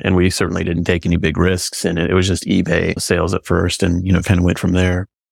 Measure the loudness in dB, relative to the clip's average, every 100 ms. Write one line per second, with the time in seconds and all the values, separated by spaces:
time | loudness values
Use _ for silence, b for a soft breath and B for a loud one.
0 | 0 2 2 0 -2 -2 -2 -2 0 -2
1 | 0 0 0 0 0 0 -4 -4 -4 -2
2 | 0 2 2 -2 0 0 0 0 -2 -4
3 | -2 0 0 -2 -2 0 0 0 0 0
4 | 2 0 2 2 2 0 0 2 2 0
5 | -6 _ _